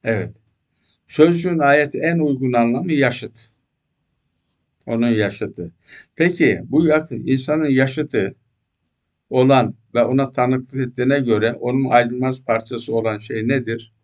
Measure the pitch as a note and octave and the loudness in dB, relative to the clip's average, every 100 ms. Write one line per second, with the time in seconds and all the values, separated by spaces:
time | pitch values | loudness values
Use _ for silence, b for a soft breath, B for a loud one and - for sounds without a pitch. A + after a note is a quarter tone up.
0 | A2+ A2 F2 - _ _ _ _ _ _ | -2 -4 -4 -12 _ _ _ _ _ _
1 | _ - D#3 E3+ E3+ E3+ C#3+ D3 D3 - | _ 4 4 4 -2 0 4 4 2 -2
2 | D#3 E3+ D3+ C3+ C3 A#2+ A#2 A#2+ F3+ D3+ | -2 0 0 0 0 0 0 0 -2 0
3 | C3 A#2 - - - _ _ _ _ _ | 0 -2 -12 -16 -20 _ _ _ _ _
4 | _ _ _ _ _ _ _ _ - A#2 | _ _ _ _ _ _ _ _ -6 -2
5 | A#2+ A2 G2+ - G#2 - E2+ _ B B | 0 2 0 -4 -10 -10 -14 _ B B
6 | B - F3 F3 D3+ F#2 - C3+ E3 D#3 | B 0 0 4 2 2 0 2 4 2
7 | D#3+ A#2+ C3 C3 C3 D#3 D3+ C3 B2+ C#3+ | 0 -8 -2 -2 0 -2 2 2 0 -2
8 | D3+ A#2+ F#2+ - _ _ _ _ _ _ | -4 -2 -4 -8 _ _ _ _ _ _
9 | _ _ _ C3 C3 C3+ G#2+ - _ A#2+ | _ _ _ 2 4 4 2 -6 _ -2
10 | A2+ C3 C3+ C3 B2 C3 C3 C3+ B2 B2 | 0 0 -2 -2 -2 -2 -4 -8 -8 -2
11 | B2 C#3+ B2 G#2+ A2+ A#2 A#2+ C3 C3 A#2+ | 0 0 2 2 0 -2 -2 -2 2 2
12 | A#2+ B2 C3 C3 - A2+ A2+ A#2+ - A2+ | 2 -2 -4 -4 -2 -4 -2 -10 -4 -2
13 | A2 G#2+ G#2+ A2+ A2+ C#3 A2+ A#2 - _ | -2 -4 -6 -6 -2 -2 -2 -8 -8 _